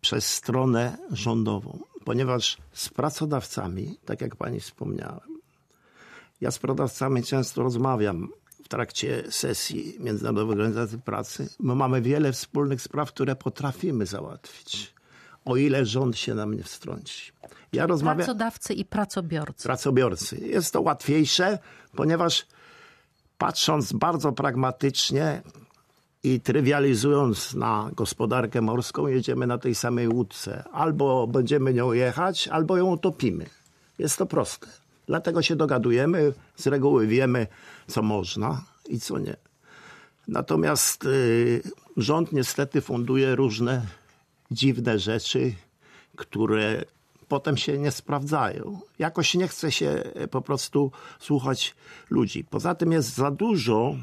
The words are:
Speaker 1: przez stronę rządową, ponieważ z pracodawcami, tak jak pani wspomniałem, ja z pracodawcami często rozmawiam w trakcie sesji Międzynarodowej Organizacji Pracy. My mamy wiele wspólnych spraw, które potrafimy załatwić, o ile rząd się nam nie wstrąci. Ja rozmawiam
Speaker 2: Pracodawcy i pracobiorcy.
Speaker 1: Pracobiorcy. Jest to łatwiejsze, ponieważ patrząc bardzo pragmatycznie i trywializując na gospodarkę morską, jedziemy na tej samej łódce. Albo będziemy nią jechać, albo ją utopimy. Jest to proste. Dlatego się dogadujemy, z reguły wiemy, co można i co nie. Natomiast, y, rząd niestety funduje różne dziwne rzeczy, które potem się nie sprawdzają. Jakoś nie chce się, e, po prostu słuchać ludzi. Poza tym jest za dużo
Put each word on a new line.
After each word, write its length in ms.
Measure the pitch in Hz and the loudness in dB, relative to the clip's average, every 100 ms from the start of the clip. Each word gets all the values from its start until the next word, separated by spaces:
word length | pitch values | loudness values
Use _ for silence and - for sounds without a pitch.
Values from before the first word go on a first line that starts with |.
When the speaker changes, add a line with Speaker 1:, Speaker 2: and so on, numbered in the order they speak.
Speaker 1:
przez 320 | - 120 - | 0 0 0
stronę 640 | - - 127 131 117 123 254 349 | -4 -2 2 4 2 0 -4 -10
rządową, 680 | 165 110 113 110 104 - - - - - | -4 0 0 2 -2 -4 -14 -16 -14 -4
ponieważ 520 | 120 131 127 - - - | -2 0 0 -2 -6 -12
z 160 | - - | -12 -10
pracodawcami, 1040 | - 139 151 151 143 - - 95 92 - - - | -2 -2 -2 -2 -2 -4 -8 -6 -6 -8 -10 -10
tak 160 | - | -8
jak 140 | - - | -8 -6
pani 240 | - 58 | -6 -6
wspomniałem, 800 | - - - - - - - 320 _ _ _ _ _ _ - - - _ | -10 -10 -6 -6 -8 -14 -16 -18 _ _ _ _ _ _ -20 -20 -20 _
ja 100 | 120 | -6
z 80 | 131 | -4
pracodawcami 640 | - 135 135 - 135 131 | -4 -2 -2 -2 0 0
często 400 | 117 135 117 - | 0 -2 -2 -2
rozmawiam 680 | 127 120 131 123 104 87 85 - _ - | -2 0 0 2 2 0 -8 -12 _ -20
w 40 | - | -10
trakcie 560 | - 117 - 208 120 - | -6 -4 -4 -4 -4 -4
sesji 680 | - - 107 - - - - | -4 -2 -2 -4 -6 -8 -8
Międzynarodowej 520 | 123 107 113 107 110 | -6 -4 -2 0 0
Organizacji 460 | 104 110 110 117 117 | 0 0 0 -4 -6
Pracy. 480 | - 107 113 - 139 - | -6 -6 -6 -10 -10 -4
My 160 | 160 127 | -2 2
mamy 260 | 131 131 | 2 2
wiele 300 | 120 147 147 | 2 2 2
wspólnych 500 | 131 - 143 143 131 | 0 -4 -2 0 -2
spraw, 280 | - 139 143 | -4 -6 -6
które 240 | - 135 131 | -2 -2 -2
potrafimy 720 | - - 139 131 185 131 95 | -6 -4 -6 -4 -4 -2 -4
załatwić, 880 | 95 71 - - - - - 104 _ _ - - - - | -6 -10 -14 -20 -20 -12 -12 -12 _ _ -20 -20 -16 -2
o 100 | 127 | 2
ile 280 | 143 135 123 | 2 2 2
rząd 320 | 117 131 113 | 2 0 -2
się 180 | - 110 | -4 -4
nam 180 | 107 | -4
nie 100 | 107 | -6
wstrąci. 680 | 95 - - - - - - _ - - - | -8 -14 -12 -12 -12 -16 -18 _ -20 -20 -6
Ja 140 | - 170 | 0 2
rozmawiam 300 | 170 151 151 | 2 2 2
Speaker 2:
Pracodawcy 560 | 180 220 226 - - | 0 -2 -4 -4 -6
i 120 | 190 196 | -6 -4
pracobiorcy. 800 | 202 202 - 170 160 151 - | -4 -2 -4 -4 -4 -6 -8
Speaker 1:
Pracobiorcy. 720 | 123 131 143 127 127 90 - - | -4 0 4 4 4 2 -6 -6
Jest 360 | - 214 160 | -2 0 0
to 80 | - | 0
łatwiejsze, 800 | - 147 - 151 151 - 180 208 - - - - | 0 0 2 4 4 4 2 0 -6 -20 -14 -2
ponieważ 500 | 151 165 170 - - _ - - - _ _ _ _ _ | 2 2 2 0 -4 _ -20 -20 -20 _ _ _ _ _
patrząc 560 | - - - 151 104 | -2 0 2 2 2
bardzo 380 | 113 160 165 147 | 0 2 2 0
pragmatycznie 1120 | 135 143 127 131 131 139 135 - 135 160 143 - - 120 _ _ _ _ _ | 0 0 2 0 2 0 2 0 2 0 -2 -8 -20 -20 _ _ _ _ _
i 180 | 131 127 | 0 0
trywializując 1120 | - 127 131 143 139 117 131 143 135 101 - | 2 2 4 4 4 4 4 4 4 2 -2
na 360 | 98 113 107 107 - | -4 -2 -2 -4 -4
gospodarkę 680 | 107 - 113 127 117 120 | -4 -2 0 2 0 0
morską, 460 | 110 120 120 - 147 | 2 0 -2 -2 0
jedziemy 400 | 131 127 123 123 | 0 0 0 0
na 100 | 123 | -2
tej 180 | 131 117 | -2 0
samej 320 | 127 120 120 | 0 0 2
łódce. 560 | 117 110 - - 101 - | 0 -2 -6 -10 -10 -10
Albo 560 | - 165 147 139 131 117 | -2 0 2 2 2 2
będziemy 460 | 131 120 143 131 | 2 2 2 2
nią 180 | 123 123 | 2 2
jechać, 540 | 117 123 123 180 175 - | 4 2 2 -2 0 -2
albo 300 | 156 165 185 | 0 2 2
ją 80 | 185 | 2
utopimy. 600 | 170 185 170 123 82 78 - _ _ _ _ | 2 0 0 -2 -2 -8 -16 _ _ _ _
Jest 180 | 151 - | -4 0
to 80 | 190 | 0
proste. 420 | - 113 - - - _ _ - | 0 -2 -6 -16 -20 _ _ -4
Dlatego 340 | 160 165 170 | -2 0 0
się 140 | 151 160 | 0 2
dogadujemy, 800 | 156 131 113 120 135 180 147 139 - - | 2 2 4 4 4 4 2 2 -12 -4
z 120 | - | 0
reguły 400 | 139 135 139 110 | 4 6 6 6
wiemy, 400 | 117 131 123 110 - - - - | 4 4 2 0 -6 -20 -20 -6
co 140 | - | -2
można 600 | 107 107 87 - 110 143 - _ - | 0 0 -2 -4 -4 -4 -8 _ -8
i 100 | 117 | -8
co 200 | - - | -4 -6
nie. 160 | 101 - _ _ _ - - - - _ - | -6 -8 _ _ _ -20 -20 -20 -20 _ -6
Natomiast, 800 | - 143 156 160 143 - - - | -4 0 2 2 2 0 0 0
y, 560 | 135 123 117 120 120 - - - - | 2 4 4 4 2 -2 -14 -8 -2
rząd 340 | 110 151 170 | 2 2 2
niestety 500 | 147 127 - 139 156 | 0 0 0 0 0
funduje 540 | - 123 120 131 135 123 | 0 -4 2 2 4 4
różne 500 | 135 107 120 127 107 - _ _ _ _ _ | 2 2 0 0 -2 -10 _ _ _ _ _
dziwne 480 | 117 135 123 120 110 | 0 2 2 2 0
rzeczy, 540 | 98 113 - 131 127 98 - _ _ - _ - | 0 -2 0 0 0 -2 -14 _ _ -20 _ -16
które 680 | - 104 110 107 107 110 - _ _ _ _ | -10 -2 0 2 0 -2 -6 _ _ _ _
potem 300 | 139 151 139 | -2 0 -2
się 200 | - 143 | 0 0
nie 140 | 147 | -2
sprawdzają. 880 | - - 143 143 151 113 - - 202 - _ | -4 -4 -4 0 0 0 -2 -10 -12 -16 _
Jakoś 360 | 160 160 160 175 | -4 0 2 2
nie 120 | 180 | 0
chce 240 | - 160 | -2 -2
się, 180 | 131 147 147 - | 0 0 -2 -4
e, 140 | - 143 | -8 -4
po 140 | 131 | -4
prostu 500 | 127 139 - 143 139 - - - | -2 -4 0 0 0 -2 -20 -20
słuchać 560 | - 143 131 131 - - - - - | 0 0 2 0 -2 -6 -20 -20 -2
ludzi. 340 | - 120 - | 0 0 -2
Poza 320 | - 110 160 175 | -4 -2 -2 0
tym 160 | 170 | 2
jest 240 | 165 123 - | 2 2 0
za 160 | 139 | 0
dużo 640 | 139 220 202 113 110 123 143 | 2 2 2 4 2 2 -2